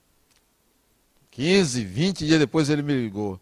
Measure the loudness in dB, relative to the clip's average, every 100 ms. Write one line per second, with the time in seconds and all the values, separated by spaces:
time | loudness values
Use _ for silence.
0 | _ _ _ _ _ _ _ _ _ _
1 | _ _ _ -6 2 4 2 -2 -4 -2
2 | -2 -2 2 2 4 0 0 0 0 -2
3 | -2 -4 -6 -8